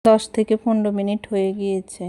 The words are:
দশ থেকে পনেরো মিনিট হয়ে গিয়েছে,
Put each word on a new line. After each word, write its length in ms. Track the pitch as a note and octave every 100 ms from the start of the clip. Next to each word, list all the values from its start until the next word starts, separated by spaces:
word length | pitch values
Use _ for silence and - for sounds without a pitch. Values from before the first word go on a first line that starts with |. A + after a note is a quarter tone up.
দশ 180 | A3+ A3 -
থেকে 240 | - A3 G#3+
পনেরো 340 | A#3+ A3 G#3
মিনিট 300 | G3+ G3 G#3+ -
হয়ে 220 | G3+ F#3+
গিয়েছে, 520 | G#3 G3 F#3+ F#3 -